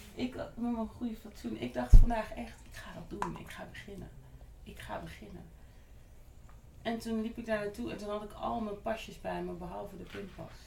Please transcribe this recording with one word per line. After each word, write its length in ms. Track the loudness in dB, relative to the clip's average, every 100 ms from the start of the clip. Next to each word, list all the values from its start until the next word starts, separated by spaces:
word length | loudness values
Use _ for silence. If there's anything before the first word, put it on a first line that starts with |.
| -14 -6
Ik, 200 | -6 -6
met 220 | -10 -6
mijn 300 | -4 -2 -4
goede 280 | -4 -6 -6
fatsoen, 420 | -12 -10 -8 -6
ik 160 | -6
dacht 220 | -4 12 12
vandaag 360 | 12 8 -2
echt, 260 | -8 -10 -12
"Ik 120 | -16 -14
ga 180 | -12
dat 260 | -14 -10 -6
doen, 160 | -6 -6
ik 100 | -12
ga 180 | -14 -14
beginnen. 380 | -14 -14 -14 -14 -16 -20 -20 -20 -18
Ik 160 | -16 -14
ga 200 | -10 -10
beginnen." 440 | -10 -14 -16 -16 -16 -20 -20 -20 -20 -20 -20 -20 -20 -20 -20 -20 -20 -8
En 180 | -4 -4
toen 220 | -2 -2
liep 160 | -2 -6
ik 80 | -2
daar 140 | -2
naartoe 320 | -2 -6 -8
en 60 | -8
toen 120 | -6
had 140 | -6
ik 80 | -8
al 260 | -8 -4 -4
mijn 220 | -4 -6
pasjes 400 | -4 -6 -6 -10
bij 200 | -6 -6
me, 80 | -6
behalve 440 | -8 -10 -10 -10 -12
de 60 |
pinpas 480 | -12 -10 -12 -12 -14 -14